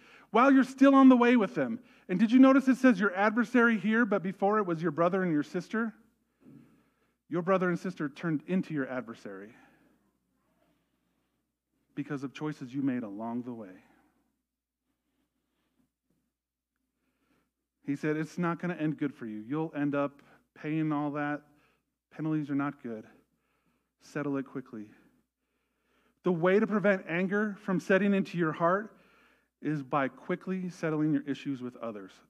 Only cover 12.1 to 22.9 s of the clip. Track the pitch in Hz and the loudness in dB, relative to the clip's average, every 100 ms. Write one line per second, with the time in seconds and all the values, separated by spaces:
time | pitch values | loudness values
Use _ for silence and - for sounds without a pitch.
12.1 | 143 135 - 156 147 127 139 139 123 110 | -10 -10 -10 -10 -10 -10 -6 -4 -4 -8
13.1 | 98 113 120 123 117 98 92 _ _ _ | -10 -8 -8 -10 -12 -16 -20 _ _ _
14.1 | _ _ _ _ _ _ _ _ _ _ | _ _ _ _ _ _ _ _ _ _
15.1 | _ _ _ _ _ _ _ _ _ _ | _ _ _ _ _ _ _ _ _ _
16.1 | _ _ _ _ _ _ _ _ _ _ | _ _ _ _ _ _ _ _ _ _
17.1 | _ _ _ _ _ _ _ 143 143 156 | _ _ _ _ _ _ _ -8 -6 -4
18.1 | 151 156 - 170 170 180 160 156 131 147 | -4 -6 -6 -4 -4 -6 -4 -4 -4 -6
19.1 | - 117 107 110 151 160 147 147 143 143 | -8 -12 -12 -8 -6 -6 -4 -4 -2 -4
20.1 | - _ _ _ - 156 156 156 147 147 | -8 _ _ _ -14 -6 -4 -2 -2 -4
21.1 | 147 147 147 - _ _ _ _ _ _ | -4 -6 -8 -12 _ _ _ _ _ _
22.1 | - 156 156 143 139 143 139 120 | -8 -4 -4 -2 -4 -4 -8 -12